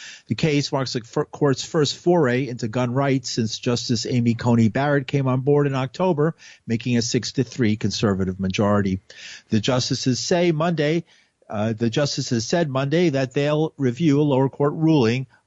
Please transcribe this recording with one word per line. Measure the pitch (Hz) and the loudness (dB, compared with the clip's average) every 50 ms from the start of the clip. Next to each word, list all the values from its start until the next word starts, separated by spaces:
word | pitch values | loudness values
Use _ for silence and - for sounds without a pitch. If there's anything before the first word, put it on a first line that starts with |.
| - - - - _ | -20 -20 -20 -16 _
The | - 117 | -8 -4
case | - - 160 147 143 139 - | -2 0 0 2 0 0 -2
marks | 151 135 131 - - | -2 -4 -4 -4 -6
the | 127 | -8
fir-, | 117 - - 147 147 | -8 -6 -4 -4 -4
court's | - - - 147 143 131 - - | -4 -4 0 0 0 0 0 -4
first | - - 165 147 - - | -4 0 0 0 0 -2
foray | - - 175 180 175 147 120 120 127 139 | -2 0 2 4 4 4 2 2 0 -2
into | 113 127 110 123 | -4 -6 -6 -6
gun | 110 107 127 127 123 120 | -4 -2 -2 -2 0 0
rights | 135 139 139 135 135 - - | 0 0 2 0 0 -2 -4
since | - - 113 107 - | -4 -2 -2 -2 -4
Justice | - - 127 120 117 - - 123 110 - | -4 -2 -2 -2 -2 -2 -2 -2 -2 -2
Amy | 104 127 123 117 117 117 | -2 0 0 2 2 0
Coney | 117 - 123 117 117 113 | 0 2 2 4 4 4
Barrett | 107 101 131 139 147 143 143 131 | 2 2 0 0 2 0 0 0
came | - - 139 135 | 0 -2 0 0
on | 131 127 131 | 0 0 0
board | 127 143 143 147 147 | 2 2 2 4 2
in | 143 135 | 2 0
October, | 131 131 131 - - 185 185 170 143 147 165 160 _ - - - _ - | -2 -4 -4 -4 -2 0 0 2 2 0 -2 -2 _ -16 -20 -20 _ -6
making | - 113 113 - 127 123 | -4 -4 -4 -2 0 0
a | 120 | 0
six | 113 117 - 123 - - - | 0 0 -2 -2 -4 -2 -2
to | - 123 | -2 -2
three | - - - 123 107 110 | -2 -2 -2 0 0 0
conservative | 113 - 101 95 - - 104 98 92 98 92 92 92 | 0 -2 -2 -2 0 0 0 0 0 -2 -4 -4 -4
majority. | 95 92 92 - 104 101 104 101 98 98 95 95 _ - - - - - - - _ - | -4 -4 0 0 2 2 2 2 2 0 -2 -4 _ -12 -20 -20 -20 -20 -20 -16 _ -2
The | 113 110 | -2 0
justices | 101 - 127 127 - - 135 117 - 135 123 117 | 0 0 0 0 0 -2 -4 -2 0 -2 -2 -2
say | - - 180 170 180 175 | -2 0 0 2 2 2
Monday, | 160 151 160 175 170 156 147 147 160 170 165 _ _ _ _ _ _ _ _ - | 0 0 0 -2 0 0 0 0 0 -2 -4 _ _ _ _ _ _ _ _ -10
uh, | - 104 104 113 110 | -6 -4 -2 -2 -2
the | 107 117 117 | -2 -2 0
justices | 113 156 147 139 - - 131 - 131 113 113 | 0 0 -2 -2 -2 -4 -4 -2 -2 -2 -2
said | - - 170 170 143 | 0 0 0 0 0
Monday | 131 131 139 139 151 170 180 165 | -2 -2 -2 0 2 2 2 2
that | 135 135 135 120 - | 2 0 -2 -2 -2
they'll | 147 143 147 151 151 160 156 - | -2 0 0 0 0 -2 -2 -2
review | - 139 123 120 - 170 151 139 143 | -2 -2 -2 0 2 2 4 4 4
a | 151 | 4
lower | 147 135 127 135 | 2 2 2 2
court | 135 - - 143 - 147 | 0 0 0 -2 0 0
ruling | 160 156 160 160 147 117 110 120 131 131 - _ _ _ | 2 2 4 4 4 4 4 2 0 -4 -8 _ _ _